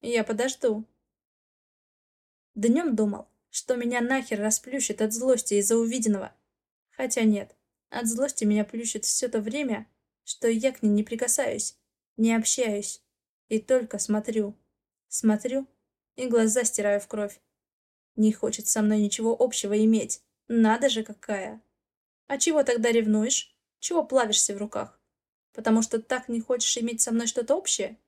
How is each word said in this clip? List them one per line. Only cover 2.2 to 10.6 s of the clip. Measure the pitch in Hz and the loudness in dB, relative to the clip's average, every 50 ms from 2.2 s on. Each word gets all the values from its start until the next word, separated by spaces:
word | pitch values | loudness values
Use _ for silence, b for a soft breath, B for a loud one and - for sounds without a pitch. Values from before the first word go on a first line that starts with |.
| _ _ _ _ _ _ _ | _ _ _ _ _ _ _
Днем | 220 208 233 240 320 349 302 226 | 0 2 2 4 2 2 0 0
думал, | 220 214 208 202 - - _ _ _ _ _ | 0 0 -2 -2 -6 -12 _ _ _ _ _
что | - - - - 254 | -12 -6 -4 -4 -4
меня | 240 240 240 247 240 | -2 -2 -2 -2 -2
нахер | 233 240 269 269 254 - 226 202 | 0 0 -2 -2 -2 -4 -4 -2
расплющит | 208 220 220 - - 254 262 269 - - 214 - | -2 -2 -2 -2 -4 -6 -6 -4 -4 -4 -2 -2
от | 220 214 220 | -2 -2 -2
злости | 233 254 262 254 240 - - 208 | 0 0 2 2 2 0 0 0
из-за | 202 202 - 226 | 2 2 2 2
увиденного. | 233 233 226 247 254 220 220 202 190 - - - _ _ _ _ _ _ _ _ _ _ _ | 2 2 0 -2 -2 0 0 0 -2 -4 -8 -14 _ _ _ _ _ _ _ _ _ _ _
Хотя | _ - 262 254 - 247 226 | _ -8 -6 -4 0 2 2
нет, | 220 208 202 202 - _ _ _ _ _ _ _ _ | 2 2 2 -2 -8 _ _ _ _ _ _ _ _
от | - 233 240 | -8 -6 -4
злости | 220 226 233 269 285 - - 220 | -4 -2 -2 -2 -2 -2 -2 0
меня | 208 208 214 208 | 2 2 2 0
плющит | - - 226 233 226 - 214 - | -2 -6 -8 -6 -6 -6 -4 -4
все | - - - 254 233 | -2 -2 -2 -2 -2
то | 233 220 | -2 -4
время, | 208 233 247 294 285 247 208 202 - - _ _ _ _ _ _ _ | -4 -4 -4 -4 -4 -4 -4 -6 -8 -12 _ _ _ _ _ _ _
что | - - - 240 226 | -14 -6 -2 0 0
я | 233 220 | 2 2